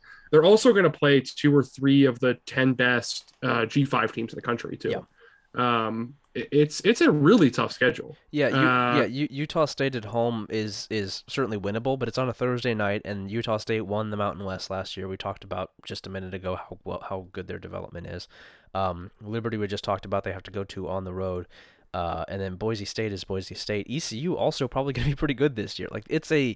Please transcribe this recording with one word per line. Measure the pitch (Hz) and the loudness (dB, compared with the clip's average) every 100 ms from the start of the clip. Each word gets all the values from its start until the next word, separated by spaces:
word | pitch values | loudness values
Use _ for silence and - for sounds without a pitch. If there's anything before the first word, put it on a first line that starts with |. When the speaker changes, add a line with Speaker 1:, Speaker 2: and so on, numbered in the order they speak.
| - - - | -16 -20 4
Speaker 1:
they're | 151 | 6
also | 165 214 254 | 8 8 8
gonna | 202 175 | 6 6
play | - 143 139 | 4 6 6
two | 131 - 147 143 | 4 2 4 6
or | |
three | 127 - 139 139 135 | 2 0 4 8 6
of | 120 | 4
the | 127 120 - | 0 0 -4
ten | - 131 | 2 2
best, | 123 123 123 113 - - _ | 4 2 2 0 -8 -10 _
uh, | 131 120 113 | 0 0 2
G | 143 135 | 2 2
five | 123 113 | 2 0
teams | - 113 | -2 -6
in | - | -6
the | |
country, | - 120 - - | -4 -4 -4 -6
too. | - | -4
Speaker 2:
Yeah. | - - _ - _ _ 120 123 117 110 | -4 -8 _ -20 _ _ -2 0 0 0
Speaker 1:
Um, | 113 120 139 _ - | -4 -8 -12 _ -10
it, | 117 | 0
it's, | 143 151 - | 2 2 2
it's | 185 233 | 2 4
a | 330 | 4
really | 151 139 226 143 | 6 8 8 6
tough | 120 110 | 4 -4
schedule. | - 127 - - 147 _ | 2 0 0 -10 -16 _
Speaker 2:
Yeah, | 147 135 | 0 2
you, | 135 | 4
Speaker 1:
Uh, | 127 123 123 123 | 4 4 4 2
Speaker 2:
yeah, | 110 | 2
U-, | 127 147 | -2 -4
Utah | 135 151 165 147 | -4 -4 0 0
State | - 135 127 | 0 -2 -2
at | 107 | -4
home | 117 117 117 104 | -2 0 -2 -4
is, | 110 107 101 - | -4 -4 -6 -6
is | 110 98 - - | -4 -4 -8 -8
certainly | - 120 107 | -4 -2 -2
winnable, | 95 107 127 131 | -4 -4 -2 -2
but | 120 | -2
it's | 120 | -2
on | 127 | -4
a | |
Thursday | 117 127 123 123 110 | -2 -2 -2 -2 -2
night, | 101 104 | 0 -2
and | - 104 95 | -4 -8 -6
Utah | 110 113 107 | -6 -2 -4
State | - 113 | -2 -4
won | 98 104 110 | -2 -4 -4
the | 104 | -2
Mountain | 101 87 98 | -4 -4 -8
West | 92 - | -8 -6
last | 95 95 - | -8 -6 -8
year. | 95 | -10
We | 95 | -8
talked | 98 95 | -8 -10
about | 95 92 92 _ - | -10 -8 -8 _ -14
just | 101 - | -12 -10
a | |
minute | 95 92 95 | -10 -8 -8
ago | 92 90 | -6 -8
how | - 90 | -10 -14
well, | - 90 - | -10 -10 -8
how | 95 92 | -10 -10
good | 95 92 | -12 -10
their | 92 | -10
development | 92 95 92 87 90 | -10 -10 -10 -12 -10
is. | 90 - - - - _ 95 | -12 -12 -20 -20 -20 _ -4
Um, | 95 87 90 _ | -2 -4 -12 _
Liberty, | 104 113 113 110 | -8 -6 -4 -4
we | 104 | -4
just | 101 | -4
talked | - 95 101 | -2 -4 -2
about, | 98 | -4
they | 98 | -4
have | 95 | -8
to | - | -10
go | 98 98 | -10 -8
to | - 90 | -8 -6
on | 92 | -6
the | 92 | -6
road. | 92 95 90 87 - - _ _ | -6 -4 -4 -8 -18 -20 _ _
Uh, | 92 87 85 82 | -6 -4 -4 -6
and | 98 | -6
then | 95 92 | -6 -4
Boise | 107 113 101 | -4 -4 -6
State | - 110 | -6 -4
is | 95 - | -6 -6
Boise | 95 92 | -6 -6
State. | - - 107 - | -10 -4 -4 -4
E | 131 | -6
C | - 110 | -6 -6
U | 165 - | -4 0
also | 135 - 131 | 0 0 -4
probably | 135 139 | -2 -2
gonna | 123 127 | -2 -2
be | 139 | 0
pretty | 156 | -2
good | 123 147 117 | 2 0 0
this | 98 - | -8 -8
year. | - | -8
Like, | - - | -8 -4
it's | 156 - | -4 0
a | 156 131 | 0 0